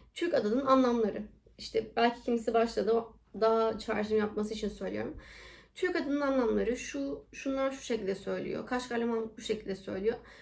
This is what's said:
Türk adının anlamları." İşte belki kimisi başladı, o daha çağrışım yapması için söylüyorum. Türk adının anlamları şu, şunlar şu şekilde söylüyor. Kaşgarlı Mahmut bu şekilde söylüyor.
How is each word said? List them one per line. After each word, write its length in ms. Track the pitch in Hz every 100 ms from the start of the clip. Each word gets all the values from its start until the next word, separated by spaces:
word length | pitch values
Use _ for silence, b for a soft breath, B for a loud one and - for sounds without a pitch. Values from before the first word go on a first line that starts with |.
| B
Türk 200 | - 349
adının 320 | 277 208 240 269
anlamları." 580 | 262 247 233 214 - 214 - - -
İşte 340 | - 220 220 -
belki 260 | 240 240
kimisi 320 | - 233 226
başladı, 380 | 226 226 220 196
o 200 | 226 226 - _ 196
daha 380 | 220 226 226 214
çağrışım 380 | - 214 214 214
yapması 360 | 208 - 208
için 160 | 220 202
söylüyorum. 480 | - 185 202 240 - B B B B B -
Türk 200 | 370 349
adının 260 | 277 285
anlamları 560 | 285 269 233 214 196 254
şu, 480 | - 285 277 285 -
şunlar 400 | - 269 269 269
şu 120 | 269
şekilde 320 | - 226 190 196
söylüyor. 500 | 190 185 - - 214
Kaşgarlı 420 | 247 - 233 233
Mahmut 300 | 226 220 -
bu 40 |
şekilde 340 | - 214 - 190
söylüyor. 420 | - 196 202 240 B B